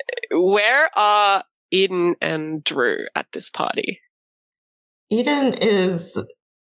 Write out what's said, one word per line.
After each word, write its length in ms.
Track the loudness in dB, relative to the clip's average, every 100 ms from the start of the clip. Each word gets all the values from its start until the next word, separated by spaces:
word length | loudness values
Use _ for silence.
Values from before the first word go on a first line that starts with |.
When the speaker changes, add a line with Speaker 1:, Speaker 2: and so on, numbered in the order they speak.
| -10 -10 -4
Speaker 1:
where 560 | 0 2 2 2 2 0 2
are 460 | 2 4 4 0 -2 _ -4
Eden 440 | 0 0 2 0 0
and 420 | -2 -4 -6 -6
Drew 420 | -4 -2 0 -2 -6
at 120 | -8 -8
this 180 | -4 -4
party? 500 | -2 -4 -4 -6 -10 _ _ _ _ _ _ _ _ _ _ -6
Speaker 2:
Eden 440 | -2 0 2 0
is, 680 | 2 2 2 2 0 -4 -6 -8 -16 _ _